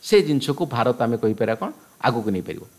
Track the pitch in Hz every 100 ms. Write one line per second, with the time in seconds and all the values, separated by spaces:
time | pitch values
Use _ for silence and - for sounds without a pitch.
0 | - 208 160 143 139 143 170 120 117 123
1 | 117 117 113 107 110 113 202 311 - _
2 | 120 117 107 95 - 78 -